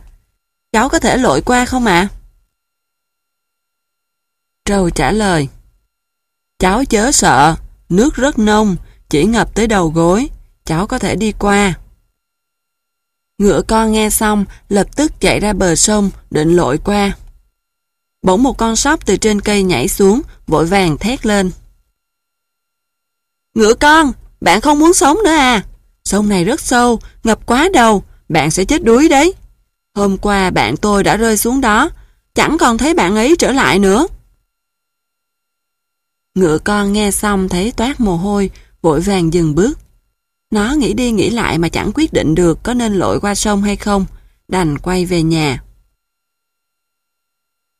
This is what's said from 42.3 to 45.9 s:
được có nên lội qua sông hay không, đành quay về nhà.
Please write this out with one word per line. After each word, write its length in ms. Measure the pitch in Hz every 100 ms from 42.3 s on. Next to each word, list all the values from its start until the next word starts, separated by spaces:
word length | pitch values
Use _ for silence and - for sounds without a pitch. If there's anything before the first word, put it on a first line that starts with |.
| 160
được 240 | 175 151
có 100 | -
nên 200 | 247 233
lội 260 | 196 107 104
qua 160 | 202 196
sông 260 | 214 202
hay 140 | 208 196
không, 300 | 208 202 185 - _ _ -
đành 300 | 185 165 143
quay 280 | 175 185 175
về 180 | 180
nhà. 400 | 160 165 151 165 - _ _